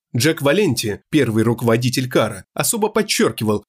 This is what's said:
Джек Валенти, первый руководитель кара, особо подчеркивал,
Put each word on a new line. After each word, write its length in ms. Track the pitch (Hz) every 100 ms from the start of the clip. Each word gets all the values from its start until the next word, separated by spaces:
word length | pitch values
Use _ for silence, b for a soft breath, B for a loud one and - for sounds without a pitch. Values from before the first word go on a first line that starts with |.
| _
Джек 280 | 127 143 165
Валенти, 580 | 139 196 202 113 107 95 _
первый 340 | 156 127 110
руководитель 680 | 110 117 113 117 123 127 127
кара, 340 | 165 110 98 -
особо 360 | - - 226 208
подчеркивал, 720 | 220 214 - 226 - 107 104